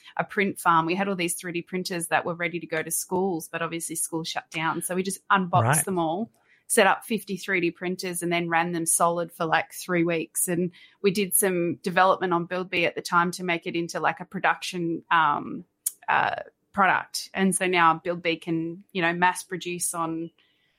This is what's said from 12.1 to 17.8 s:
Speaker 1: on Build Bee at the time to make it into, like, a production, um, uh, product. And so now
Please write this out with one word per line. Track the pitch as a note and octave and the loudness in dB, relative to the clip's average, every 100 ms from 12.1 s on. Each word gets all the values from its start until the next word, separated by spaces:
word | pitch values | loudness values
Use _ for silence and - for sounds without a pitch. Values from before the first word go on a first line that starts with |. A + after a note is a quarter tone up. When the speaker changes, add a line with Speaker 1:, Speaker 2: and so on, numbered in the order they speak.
| F3 F#3 | 4 2
Speaker 1:
on | E3+ | 0
Build | E3+ F3+ F#3 | 0 -4 -4
Bee | F3 E3+ | 0 0
at | |
the | - | -2
time | - F3 F3 | 0 2 2
to | F3 | 0
make | F3+ E3+ F#3 | -2 -2 -2
it | |
into, | E3+ E3+ E3+ | -4 -4 -2
like, | D#3 F3 | -2 -2
a | |
production, | F3 F#3+ D#3+ E3 - F#3 E3+ E3 - | -6 -2 0 0 -4 -4 -4 -4 2
um, | E3+ D3+ C#3+ - - - _ - - - | 4 4 2 -4 -10 -14 _ -12 -8 0
uh, | - - - - _ _ | 2 2 -2 -8 _ _
product. | - F#3 C#3+ - - - | 2 4 4 0 -8 -8
And | - F#3+ F3+ | 0 2 2
so | F#3 | 2
now | F3+ | 4